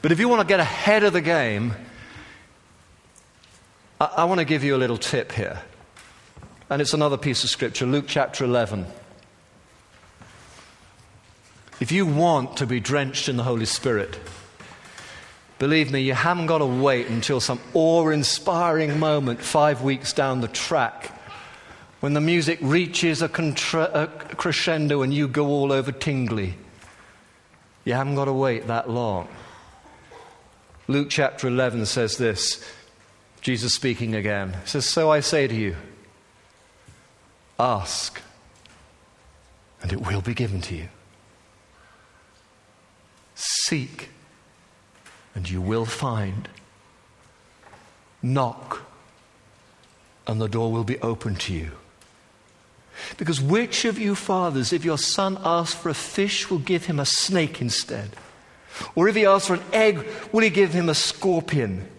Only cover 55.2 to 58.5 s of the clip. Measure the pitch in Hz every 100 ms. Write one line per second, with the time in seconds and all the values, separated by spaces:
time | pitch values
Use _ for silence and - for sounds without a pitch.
55.2 | 196 190 165 170 170 - 170 143 - -
56.2 | 202 - - 175 135 175 170 147 139 -
57.2 | - 185 151 160 120 - - 117 104 -
58.2 | - - -